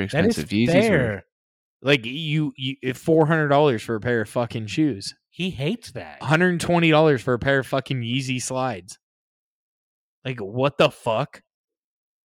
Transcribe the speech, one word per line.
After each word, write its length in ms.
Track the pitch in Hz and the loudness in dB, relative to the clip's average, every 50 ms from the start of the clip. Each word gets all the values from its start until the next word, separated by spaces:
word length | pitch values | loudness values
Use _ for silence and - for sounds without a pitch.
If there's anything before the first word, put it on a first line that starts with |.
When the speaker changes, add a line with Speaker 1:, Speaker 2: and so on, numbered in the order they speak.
| 98 101 | -4 -2
Speaker 1:
That 180 | - 143 175 | 0 2 2
is 120 | 220 233 - | 2 2 0
Speaker 2:
expensive. 100 | 76 - | -4 -2
Yeezys 400 | - 104 117 123 170 185 220 226 | 0 2 2 4 4 4 4 4
were 80 | 196 151 | 2 0
Speaker 1:
fair. 280 | 127 113 104 95 - _ _ _ _ _ _ _ _ _ _ _ | 0 -2 -4 -6 -10 _ _ _ _ _ _ _ _ _ _ _
Speaker 3:
Like, 240 | - 131 147 139 110 | 0 2 2 2 0
you, 480 | 117 131 151 165 151 147 156 151 147 - - | -4 -8 -6 -4 -2 0 0 0 0 -4 -6
you, 180 | 131 131 135 - | -6 -6 -6 -4
if 160 | - 131 123 - | -4 -6 -6 -4
four 300 | - - 160 160 156 147 | 0 2 4 4 4 4
hundred 220 | 165 160 151 143 | 4 2 2 4
dollars 340 | 143 143 151 147 123 110 - | 4 4 4 4 2 0 -2
for 120 | - 117 | -4 -6
a 40 | 107 | -4
pair 200 | 104 123 120 117 | -2 -2 0 0
of 80 | 107 - | -2 -2
fucking 380 | - 127 120 113 - 120 110 104 | -2 -4 -4 -4 -4 -8 -8 -6
shoes. 460 | 95 - 160 147 117 98 95 - - _ _ _ | -2 0 0 0 -2 -4 -10 -14 -14 _ _ _
Speaker 1:
He 200 | _ - 170 190 | _ -8 -8 -6
hates 420 | - 107 139 151 226 240 - - | -6 -6 -4 -4 -6 -6 -8 -14
that. 320 | - 110 82 78 - - - | -16 -14 -14 -16 -16 -10 -2
Speaker 3:
Hundred 360 | 127 156 156 180 180 175 165 | 0 2 4 4 2 2 0
twenty 280 | - - 175 170 170 165 | 0 0 2 2 4 4
dollars 300 | 156 151 160 156 143 123 | 4 6 6 4 4 2
for 120 | - 131 123 | 0 -2 -2
a 60 | 113 | 0
pair 200 | - 135 139 135 | 0 0 0 0
of 80 | 127 - | 0 -2
fucking 340 | - 135 131 - 139 127 | -4 -4 -4 -4 -6 -6
Yeezy 400 | 117 113 120 135 135 127 131 123 | -4 -4 -4 -4 -2 -4 -6 -6
slides. 560 | - - 131 127 131 127 113 90 87 95 - - _ _ _ _ _ _ _ _ _ _ _ _ _ _ _ _ _ _ _ _ _ _ _ _ - | -6 -6 -4 -4 -4 -4 -4 -8 -12 -16 -20 -20 _ _ _ _ _ _ _ _ _ _ _ _ _ _ _ _ _ _ _ _ _ _ _ _ -10
Like, 160 | 131 131 120 | -10 -10 -8
what 380 | 101 95 107 123 131 143 - - | -10 -8 -4 -2 -2 -2 2 2
the 120 | 170 143 | 2 2
fuck? 540 | - - - 120 110 110 139 - - - _ _ _ _ _ _ _ _ _ _ _ _ _ _ _ _ _ | 2 -2 -4 -2 -2 -2 -2 -6 -8 -20 _ _ _ _ _ _ _ _ _ _ _ _ _ _ _ _ _